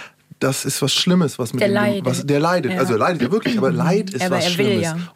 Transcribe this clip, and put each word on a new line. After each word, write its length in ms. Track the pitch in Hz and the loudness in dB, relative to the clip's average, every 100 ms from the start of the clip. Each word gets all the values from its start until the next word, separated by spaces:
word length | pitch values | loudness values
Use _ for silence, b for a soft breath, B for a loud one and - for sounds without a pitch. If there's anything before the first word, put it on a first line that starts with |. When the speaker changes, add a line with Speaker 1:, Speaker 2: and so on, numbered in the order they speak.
| B B _ - | B B _ -4
Speaker 1:
das 240 | 135 131 | -2 -2
ist 180 | 160 - | -4 -2
was 120 | 135 | 0
Schlimmes, 440 | - - 180 151 - | 0 2 2 2 0
was 140 | 120 | -4
mit 80 | 127 | 0
Speaker 2:
Der 60 | 202 | 2
Speaker 1:
dem, 60 | 202 | 2
Speaker 2:
leidet. 300 | 208 202 127 | 0 0 -2
Speaker 1:
was, 200 | 123 139 | -2 0
der 140 | 143 | 2
leidet. 320 | 160 180 180 | 2 0 0
Speaker 2:
Ja. 80 | 185 | 0
Speaker 1:
Also 140 | - | 0
er 60 | 107 | 2
leidet 220 | 143 175 | 0 0
ja 80 | 120 | 0
wirklich, 240 | 208 - 226 | 0 0 0
aber 140 | 135 | 0
Speaker 2:
Mhm. 40 | 82 | 0
Speaker 1:
Leid 320 | 170 202 190 | 2 0 0
ist 100 | - 180 | -4 -2
Speaker 2:
Aber 120 | 180 | 0
Speaker 1:
was 80 | 175 | 0
Speaker 2:
er 120 | 175 | 0
will 80 | 208 | 2
Speaker 1:
Schlimmes. 160 | 185 | 2
Speaker 2:
ja. 140 | 165 165 175 | 0 -4 -8